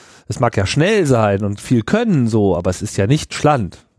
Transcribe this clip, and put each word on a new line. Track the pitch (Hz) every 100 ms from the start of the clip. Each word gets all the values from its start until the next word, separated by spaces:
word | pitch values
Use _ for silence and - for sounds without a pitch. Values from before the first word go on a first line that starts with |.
| - - -
es | 110
mag | 120 -
ja | 95
schnell | 143 175 220 151
sein | 120 107 98
und | 104 101
viel | - 120
können, | 107 208 240 160 117
so, | 110 98
aber | 87 92
es | 92
ist | 107 -
ja | 98
nicht | 151 -
Schland", | - 147 143 92 - _